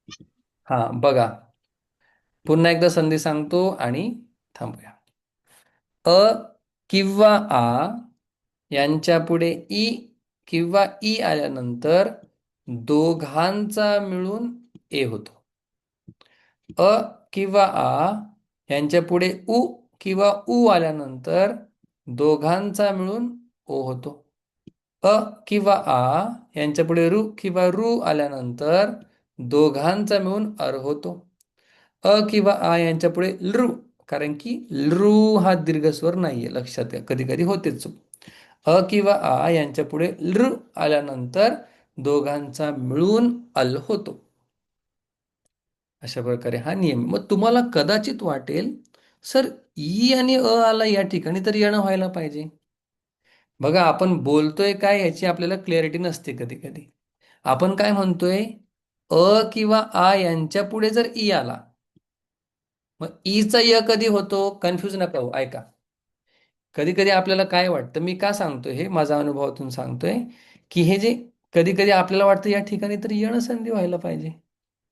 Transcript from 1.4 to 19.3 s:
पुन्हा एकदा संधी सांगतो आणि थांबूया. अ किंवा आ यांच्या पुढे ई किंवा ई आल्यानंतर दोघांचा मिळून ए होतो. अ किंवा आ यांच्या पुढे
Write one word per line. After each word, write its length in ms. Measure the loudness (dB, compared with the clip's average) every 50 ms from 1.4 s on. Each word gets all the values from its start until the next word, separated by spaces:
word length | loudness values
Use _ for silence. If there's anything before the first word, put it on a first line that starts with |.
| _ _ _ _ _ _ _ _ _ _ _ _ _ _ _ _ _ _ _ _ -2
पुन्हा 240 | 0 2 4 4 4
एकदा 180 | 4 4 2 2
संधी 280 | 2 2 0 0 0 0
सांगतो 460 | -2 -2 -4 -4 -4 -2 -2 0 0 0 -2 -4
आणि 240 | -4 -4 -4 -4 -4 -6 -8 -10 -14 _ _ _ _ _ -16
थांबूया. 360 | -12 -12 -12 -12 -14 -20 -20 -20 _ _ _ _ _ _ _ _ _ _ _ _ _ _ _ _ _ _ _ _ _ 2
अ 140 | 4 6 6 6 6 4 2 -4 -14 -20 _ _ _ _ _ _ -2
किंवा 400 | 0 0 2 2 4 6 6 6 6 4 2 2 2
आ 100 | 2 2 2 2 0 -2 -4 -6 -10 -14 -18 _ _ _ _ _ _ _ _ _ _ _ -6
यांच्या 480 | -2 0 0 2 0 0 2 2 2 2 2
पुढे 260 | 0 0 0 0 0 -2 -4 -8 -6 -4
ई 120 | -2 -2 -2 -2 -6 -10 -18 _ _ _ _ _ _ _ -6
किंवा 360 | -4 -2 0 2 2 2 2 2 -2 -4 -4
ई 100 | -2 -2 0 0
आल्यानंतर 840 | 0 0 0 -2 -4 -6 -6 -8 -8 -8 -4 0 2 4 4 2 2 -2 -10 -18 _ _ _ _ _ _ _ _ -12 -12 -8 -4
दोघांचा 1040 | 0 2 2 2 2 0 -2 -4 -6 -2 -2 0 0 0 -2 -4 -4 -2 -2 0 0 0 0
मिळून 520 | -2 -4 -6 -6 -6 -6 -6 -6 -8 -10 -10 -14 -20 _ -20 -20 _ _ -4
ए 120 | -4 -4
होतो. 360 | -4 -4 -8 -12 -16 _ _ _ _ _ _ _ _ _ _ _ _ _ _ _ -20 -20 _ _ _ _ _ _ _ _ _ _ -10 -2 2
अ 120 | 4 4 4 2 0 -4 -10 _ _ _ -8
किंवा 320 | -6 -4 0 2 4 4 4 2 0
आ 100 | -2 0 0 0 0 -2 -2 -4 -8 -14 _ _ _ _ _ _ _ -6
यांच्या 320 | -4 -2 -2 0 2 0 2
पुढे 260 | 2 0 0 0 0